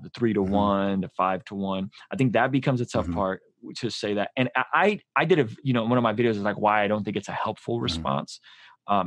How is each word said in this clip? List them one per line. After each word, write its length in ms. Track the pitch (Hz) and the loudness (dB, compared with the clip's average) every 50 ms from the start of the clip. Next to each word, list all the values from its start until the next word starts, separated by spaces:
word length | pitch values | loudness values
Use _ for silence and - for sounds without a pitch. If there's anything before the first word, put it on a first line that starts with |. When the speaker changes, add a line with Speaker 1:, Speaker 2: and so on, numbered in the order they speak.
Speaker 1:
the 80 | - - | -18 -16
three-to-one, 800 | - - 120 110 101 104 98 95 101 101 101 101 98 98 98 98 98 | -4 -2 0 0 2 0 0 2 2 2 2 2 0 0 0 0 -2
Speaker 2:
Mm-hmm. 60 | 95 | -2
Speaker 1:
the 60 | 90 - | -4 -4
five-to-one, 800 | - - 92 92 95 90 - - 101 98 98 98 95 95 95 - - - - - | -2 -2 0 0 0 -2 -6 -8 -8 -6 -4 -4 -4 -4 -6 -8 -10 -16 -14 -8
I 60 | 101 | -2
think 160 | 98 135 120 98 | 0 2 2 4
that 160 | 113 127 131 | 2 2 2
becomes 300 | 135 131 - 147 127 117 | 2 0 0 0 0 0
a 60 | 120 | -2
tough 200 | - - 113 - | -2 -2 -2 -2
Speaker 2:
Mm-hmm. 80 | 87 85 | -2 -2
Speaker 1:
part 280 | 101 98 95 95 - _ _ _ _ | -2 -2 -2 -2 -6 _ _ _ _
w-, 120 | - - - | -18 -16 -10
to 120 | - 123 107 | -8 -8 -6
say 240 | - - 113 107 101 | -6 -4 -4 -2 -2
that. 180 | 104 98 - - | -2 -2 -2 -2
And 140 | 131 127 123 - | -2 -2 0 0
I, 80 | 139 - - - | -2 0 2 2
I, 260 | 160 185 208 208 - - _ - | 2 4 2 2 -2 -6 _ 0
I 80 | 135 160 | 2 4
did 140 | 160 185 156 | 4 4 4
a, 100 | 123 110 117 - | 4 2 -4 -4
you 100 | - 135 | -2 0
know, 120 | 123 120 110 | 2 2 2
one 120 | 117 123 | 2 2
of 60 | 123 | 4
my 100 | 120 110 | 4 2
videos 180 | 104 120 120 117 | 2 2 2 2
is, 60 | 107 101 | 2 0
like, 180 | 101 104 104 101 | 0 -2 0 2
why 240 | 104 104 107 110 | 2 2 4 4
I 60 | 104 101 | 2 2
don't 160 | 107 107 101 | 0 0 -2
think 120 | 107 101 | -2 -4
it's 120 | 101 - - | -4 -6 -6
a 40 | |
helpful 440 | - - - 110 101 - - - 117 | -6 -6 -4 -6 -6 -6 -6 -6 -4
Speaker 2:
Mm-hmm. 80 | 117 123 | -2 -2
Speaker 1:
response. 560 | - 82 82 78 67 67 71 - - - - _ - - - - - - _ _ - | -4 -4 -4 -2 -2 -2 -2 -4 -8 -12 -18 _ -20 -20 -20 -20 -20 -20 _ _ 0
Um, 180 | 101 98 90 | 0 0 0